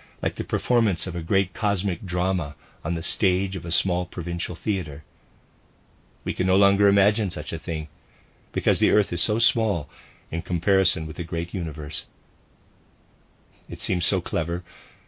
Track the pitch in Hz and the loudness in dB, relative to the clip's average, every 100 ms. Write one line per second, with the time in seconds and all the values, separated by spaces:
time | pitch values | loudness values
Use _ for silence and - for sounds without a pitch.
0 | - - - - 104 104 - 123 113 90 | -20 -6 -6 -4 -4 -4 2 2 2 0
1 | - 87 82 98 92 - 107 98 98 87 | -4 -6 0 2 0 0 0 0 0 -4
2 | 95 87 90 95 71 - - _ 85 85 | -2 -2 0 0 -4 -8 -20 _ -4 -4
3 | - - 98 92 95 95 87 - 95 90 | -4 0 2 2 -2 -4 -4 -2 0 -2
4 | 87 - 85 85 - - 113 98 78 73 | -2 -6 -4 -4 -6 -6 -2 -2 -4 -10
5 | - _ _ _ _ _ _ _ _ _ | -14 _ _ _ _ _ _ _ _ _
6 | _ _ 98 95 92 95 101 98 101 101 | _ _ -6 0 2 6 6 6 4 6
7 | 98 107 101 80 73 82 - 80 78 _ | 4 2 -2 -4 -6 -6 -4 -4 -6 _
8 | _ _ _ _ _ - - 95 104 98 | _ _ _ _ _ -2 0 2 4 4
9 | 101 87 - 110 - 117 110 87 71 - | 2 -2 -2 0 0 0 0 0 -4 -12
10 | - _ _ 85 - 85 104 98 95 90 | -20 _ _ -6 -2 0 4 4 4 0
11 | 80 80 82 85 82 98 82 76 76 - | -4 -6 -4 -4 -2 -4 -4 -6 -8 -8
12 | - _ _ _ _ _ _ _ _ _ | -12 _ _ _ _ _ _ _ _ _
13 | _ _ _ _ _ _ - 87 - 92 | _ _ _ _ _ _ -12 -6 -2 -2
14 | - 95 - 95 80 87 - - - - | 0 -2 0 -2 0 -2 -6 -18 -20 -20